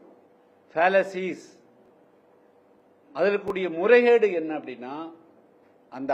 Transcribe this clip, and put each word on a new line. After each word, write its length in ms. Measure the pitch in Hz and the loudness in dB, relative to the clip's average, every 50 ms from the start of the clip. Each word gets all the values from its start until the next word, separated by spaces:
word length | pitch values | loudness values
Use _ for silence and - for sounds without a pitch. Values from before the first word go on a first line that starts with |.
| - - - _ _ _ _ _ _ _ _ _ _ _ - | -20 -20 -20 _ _ _ _ _ _ _ _ _ _ _ -2
fallacies, 680 | 156 170 185 190 190 175 - - 185 185 180 147 - - - - _ _ _ _ _ _ _ _ _ _ _ _ _ _ _ _ _ _ _ _ _ _ _ _ _ _ _ _ _ _ _ - | 0 2 2 2 2 0 0 -6 -8 -8 -8 -8 -10 -14 -20 -20 _ _ _ _ _ _ _ _ _ _ _ _ _ _ _ _ _ _ _ _ _ _ _ _ _ _ _ _ _ _ _ -6
அதில் 140 | 143 175 202 | -2 -2 0
இருக்கக்கூடிய 380 | 202 196 - 190 190 185 185 175 160 165 | -2 -2 -6 -6 -6 -6 -6 -6 -4 -2
முறைகேடு 540 | 170 165 247 240 240 240 240 233 214 202 180 | 4 6 6 6 6 6 4 4 4 2 0
என்ன 240 | 165 160 156 151 | -2 -6 -6 -8
அப்படின்னா, 380 | 156 156 131 123 117 123 127 143 156 165 165 170 - _ _ _ _ _ _ _ _ _ _ _ _ _ - | -10 -10 -12 -14 -14 -14 -14 -12 -12 -14 -14 -18 -20 _ _ _ _ _ _ _ _ _ _ _ _ _ -18
அந்த 200 | 131 131 135 135 | -14 -10 -4 -2